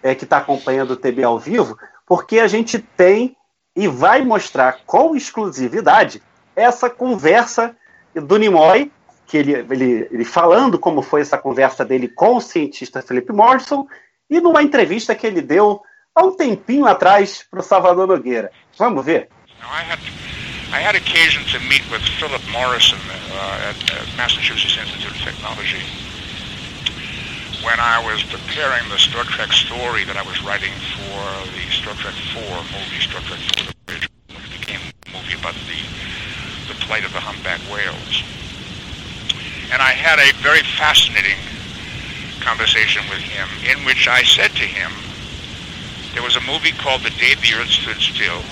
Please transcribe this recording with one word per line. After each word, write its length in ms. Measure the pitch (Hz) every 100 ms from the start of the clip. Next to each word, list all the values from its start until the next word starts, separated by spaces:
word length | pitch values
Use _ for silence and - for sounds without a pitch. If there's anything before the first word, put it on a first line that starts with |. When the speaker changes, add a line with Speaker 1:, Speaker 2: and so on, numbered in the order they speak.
Speaker 1:
é, 100 | 131
que 120 | 131 127
tá 120 | 147
acompanhando 540 | 143 135 - 131 131
o 60 | 127
T 120 | 135
B 120 | 120
ao 160 | 123 113
vivo, 380 | 127 233 139 110 - _ _
porque 320 | 175 - 220
a 80 | 220
gente 320 | 208 226 -
tem 560 | - _ 180 208 247 _ _ _ _
e 140 | - 196
vai 340 | 123 - 254
mostrar 580 | 254 214 - 139 131 - -
com 300 | 196 320 302
exclusividade 1040 | - - 208 131 123 170 190 196 175 107 _ _ _ -
essa 340 | 233 240 247
conversa 840 | 240 254 208 156 208 240 - 233 233 _ _ _
do 220 | 165 143 208
Nimoy, 540 | 214 170 156 208 285 _ _ _ _
que 120 | 151
ele, 160 | 143
ele, 540 | 139 113 131 127 117 -
ele 140 | 123 117
falando 520 | 175 170 190 269 175
como 240 | 185 151
foi 200 | - 147
essa 160 | 147 139
conversa 480 | 135 123 131 - 120
dele 240 | 131 123
com 260 | - 202 247
o 60 |
cientista 600 | - 170 143 - 127 131
Philip 300 | - 127 123
Morrison, 560 | 202 226 262 - 277 277 - _ _ _
e 120 | 320
numa 200 | 339 320
entrevista 540 | 294 294 175 208 - 220
que 100 | 226
ele 160 | 185
deu 400 | 131 160 208 202 - _ _
há 120 | - 381
um 100 | 381
tempinho 500 | 294 208 - 262 262
atrás 600 | 190 180 202 202 - -
pro 140 | 185
Salvador 440 | - 190 180 180 190
Nogueira. 440 | 180 120 120 101 _ _ _
Vamos 280 | 220 165 131
ver? 240 | 165 - _ _ -
Speaker 2:
Now 80 | 117
I 200 | 151 165
have 140 | 165
to 80 | - - - - - - -
I 80 | 131
had 160 | 180 196
occasion 480 | - 170 165 147 147
to 80 | 131 123
meet 160 | 139 -
with 100 | 110 - -
Philip 220 | 156 135 -
Morrison, 480 | 117 127 120 - - - - -
uh, 380 | 98 98 98 104
at, 80 | - -
at 160 | - - -
Massachusetts 600 | 123 - - 113 - 110
Institute 340 | 104 - -
of 60 | -
Technology 600 | - - 107 113 98 - - - - - - - - - - - - - - - - - - -
when 140 | 117 117
I 220 | 120 117
was 220 | 113 107
preparing 640 | 104 - - 143 143 123 113
the 80 | 101
Star 260 | 143 120
Trek 280 | 120 - 104
story 520 | - - 120 123 113 95
that 120 | 98
I 60 |
was 180 | 95 95
writing 300 | 98 101 98 98 - -
for 260 | 98 98 98 98 95
the 120 | 92 90
Star 240 | - -
Trek 220 | - 101 92 -
four 220 | 113 107 90 82
movie, 260 | 87 82 -
Star 180 | - 92
Trek 160 | - 87 85
four, 160 | - - - -
The 140 | 85
Voyager, 100 | - _ _
which 160 | - - -
became 220 | - 98
a 280 | - - -
movie 240 | 92 90 87
about 160 | 87 85 -
the, 80 | 82 82 80 - - - - - - -
the 60 | 107 -
plight 180 | 110 92
of 80 |
the 60 | 90
humpback 400 | 104 98 92 87 85
whales. 540 | 101 98 - - - - - - - - - - - - - - - - - -
And 100 | 127
I 100 | 131
had 240 | 131 160 156
a 120 | 139 -
very 220 | 143 156 147 -
fascinating 580 | 151 131 - 107 95 95 - - - - - - - - - -
conversation 640 | - 113 110 113 110 107 101
with 120 | 98
him 260 | - 101 95 - 123
in 160 | 139 135
which 220 | 131 120
I 160 | 123
said 280 | 123 - 202 -
to 80 | 101
him, 260 | 101 85 - - - - - - - - - - - - -
there 80 |
was 120 | 120 123
a 60 |
movie 300 | 123 156 160
called 320 | - 143 131
The 100 | 113 -
Day 140 | 120 135
the 180 | 117 110
Earth 80 | 117
Stood 320 | - - 110
Still. 400 | - - 101 87 -